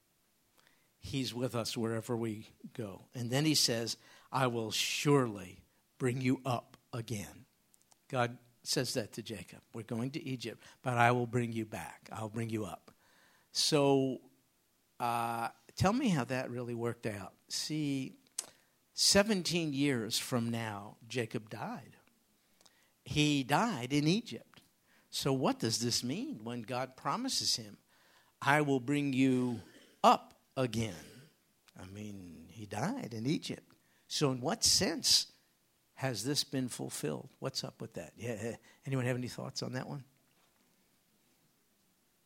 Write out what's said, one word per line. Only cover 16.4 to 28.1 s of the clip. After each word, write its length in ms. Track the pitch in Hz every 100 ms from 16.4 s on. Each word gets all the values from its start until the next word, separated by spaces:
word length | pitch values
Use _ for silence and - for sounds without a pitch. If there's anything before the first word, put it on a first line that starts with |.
| 131
really 240 | 123 120
worked 320 | 117 117 113 120
out. 280 | 101 92 - -
See, 640 | - - 156 147 135 131 - _ - - - _ _ _
seventeen 760 | - - 196 202 202 160 170 160
years 460 | 135 143 123 107 -
from 320 | - 127 117
now, 460 | 117 113 101 104 - 117
Jacob 420 | 123 113 - 107
died. 460 | 110 156 226 107 - _ _ _ _ _ _ _ _ _ _
He 380 | - 151 151 143
died 500 | 131 147 233 151 123
in 140 | 147 151
Egypt. 560 | 196 - 117 - - _ _ _ _ _
So 220 | - 143
what 260 | 135 165 -
does 220 | 113 113
this 240 | 120 113
mean 400 | 123 165 302 175
when 180 | 110 120
God 340 | 110 123 131 -
promises 600 | 147 180 262 - 110 -
him, 220 | 107 - _ _ _